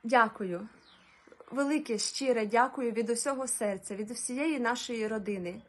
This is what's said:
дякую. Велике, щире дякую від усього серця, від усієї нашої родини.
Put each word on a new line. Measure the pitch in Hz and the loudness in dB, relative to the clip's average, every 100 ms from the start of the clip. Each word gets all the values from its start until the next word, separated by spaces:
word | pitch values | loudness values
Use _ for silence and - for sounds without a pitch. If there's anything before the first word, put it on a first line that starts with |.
дякую. | 233 247 220 - 202 175 214 - - - - - - - - | 4 6 6 2 -6 -6 -8 -16 -20 -20 -20 -20 -20 -20 -8
Велике, | 254 285 302 302 214 | -2 2 0 0 -2
щире | - - 269 233 214 | -2 0 2 2 4
дякую | 226 254 254 240 | 4 4 2 -2
від | 220 220 | 0 0
усього | 233 285 269 254 | 0 0 -2 -4
серця, | - 208 196 - 196 | -2 -2 -2 -6 -8
від | 214 | -8
усієї | 240 - 247 311 294 | -6 -4 0 0 2
нашої | 233 240 - 233 214 | 0 0 -2 -2 -2
родини. | 220 202 196 175 202 | -2 -2 -4 -4 -8